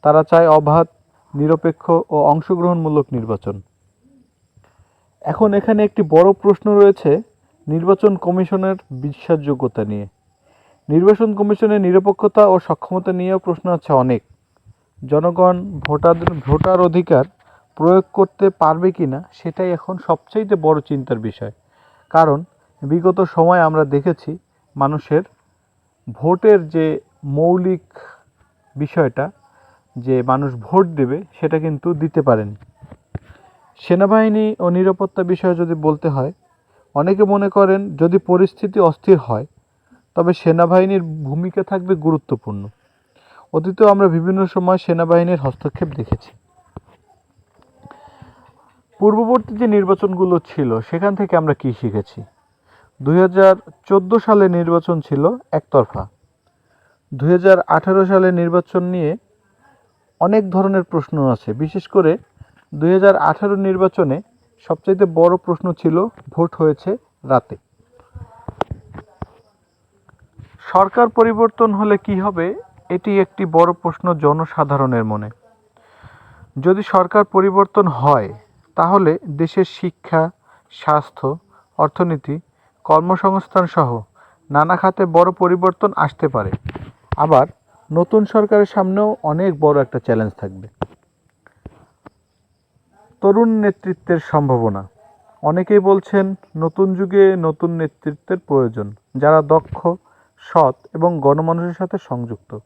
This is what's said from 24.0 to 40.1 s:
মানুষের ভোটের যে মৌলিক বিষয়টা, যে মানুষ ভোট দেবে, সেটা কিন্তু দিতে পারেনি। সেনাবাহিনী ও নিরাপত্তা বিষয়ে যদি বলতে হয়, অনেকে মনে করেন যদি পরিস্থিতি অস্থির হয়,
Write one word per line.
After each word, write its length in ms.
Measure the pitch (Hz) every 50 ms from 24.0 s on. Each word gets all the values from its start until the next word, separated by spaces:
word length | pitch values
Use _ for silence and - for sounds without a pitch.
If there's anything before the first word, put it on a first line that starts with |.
| 139 180 165 _ - - 156 175 _ _ _ _ _ _ _
মানুষের 460 | 143 139 139 151 151 - - 151 156 190 _ _ _ _ _ _ _ _ _ _ _ _ _ _ _ _ -
ভোটের 580 | 110 - - 160 180 180 - 220 208 190 165 151
যে 320 | 160 165 160 156 156 - _ _ _ _ -
মৌলিক 580 | 143 139 147 160 170 180 185 180 185 185 170 _ _ _ - - - - _ _ _ _ _ _ _ _ _ _ _ _
বিষয়টা, 540 | 135 147 143 - 175 156 127 - - 139 175 - _ _ _ _ _ _ _ _ _ _ _ _ 127
যে 240 | 120 127 131 127
মানুষ 340 | 123 127 131 135 143 139 127
ভোট 300 | 120 107 - 170 185 190
দেবে, 360 | 170 165 147 135 123 135 165 196 _ _ _
সেটা 180 | - 151 160 156
কিন্তু 360 | 151 160 151 139 - 175 175
দিতে 280 | 147 151 160 _ 160
পারেনি। 320 | 139 135 120 110 107 101 104 - - _ _ _ - - - _ _ _ _ - _ _ - _ _ _ _ _ _ _ _ _
সেনাবাহিনী 760 | - - 180 180 196 196 214 220 220 220 214 220 214 214 220 _
ও 100 | 180 175
নিরাপত্তা 520 | 175 185 185 190 190 - 196 190 _ -
বিষয়ে 320 | 185 175 185 - - 185 180
যদি 200 | 165 175 165 170
বলতে 340 | 160 151 156 151 147 - 165
হয়, 240 | 139 135 127 151 185 _ _ _ _ _ _ _ _ _ _ _ _
অনেকে 300 | 143 151 180 196 190 214
মনে 240 | 190 202 202 196 196
করেন 480 | - 202 196 185 190 196 202 202 160
যদি 220 | 139 160 170 175 190
পরিস্থিতি 640 | _ - 180 180 190 185 - _ - 196 190 220
অস্থির 360 | 185 165 151 _ - - 190
হয়, 300 | 156 - - 117 107 131 - _ _ _ _ _ _ _ _ _ _ _ _